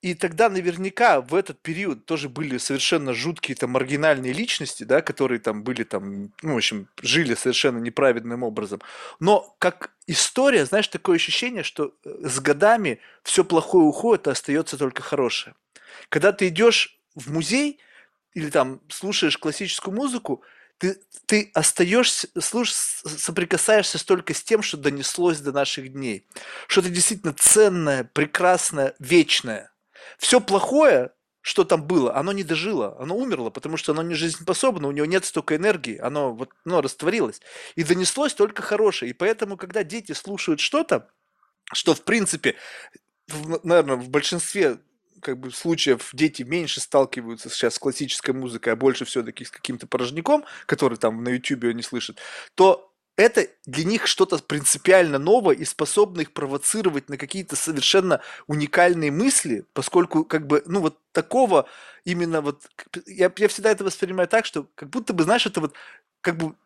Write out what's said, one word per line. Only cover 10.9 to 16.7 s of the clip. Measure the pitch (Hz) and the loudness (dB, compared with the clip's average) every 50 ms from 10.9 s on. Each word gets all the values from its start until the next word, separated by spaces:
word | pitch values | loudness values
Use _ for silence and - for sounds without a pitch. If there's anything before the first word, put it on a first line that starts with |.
| - 165 _ 190 180 | -4 -6 _ 2 2
ощущение, | 165 - - - - - 247 247 202 151 | 2 2 0 -2 -4 -4 -4 -6 -6 -8
что, | - - - 151 143 _ _ _ | -8 -4 -6 -6 -6 _ _ _
э, | - - - - 147 | -18 -16 -10 -8 -6
с | 127 135 | -6 -4
годами | 135 139 147 143 196 208 226 233 208 156 113 - _ - _ _ _ | 0 0 2 4 6 4 4 4 2 -2 -4 -4 _ -20 _ _ _
всё | - - 190 175 | -2 2 2 2
плохое | - 175 165 156 - - 185 160 | 4 2 0 0 4 6 6 6
уходит, | 151 147 - - 233 226 185 - 156 | 6 4 2 2 2 2 2 2 -2
а | 131 | -4
остаётся | - - - 143 156 160 - - | -4 -4 -2 -2 -2 -2 -4 -4
только | 131 147 131 - - - | -4 -4 -4 -4 -8 -8
хорошее. | - - 139 131 117 - - - - - _ _ _ _ - _ - - - - _ | -6 -2 0 0 0 -2 -4 -8 -10 -18 _ _ _ _ -20 _ -20 -20 -20 -10 _
Когда | - 160 147 196 202 | -2 4 4 4 4
ты | 202 202 185 | 4 -2 -2
идёшь | 165 165 220 233 | 2 4 4 4